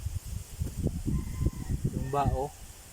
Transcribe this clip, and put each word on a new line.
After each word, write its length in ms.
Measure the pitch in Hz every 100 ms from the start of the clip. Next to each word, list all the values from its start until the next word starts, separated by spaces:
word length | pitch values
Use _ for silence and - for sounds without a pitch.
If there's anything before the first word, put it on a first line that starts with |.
| - - - - - - - - - - - - - - - - - - -
yung 160 | - 131
bao, 400 | 143 135 131 143 - - - -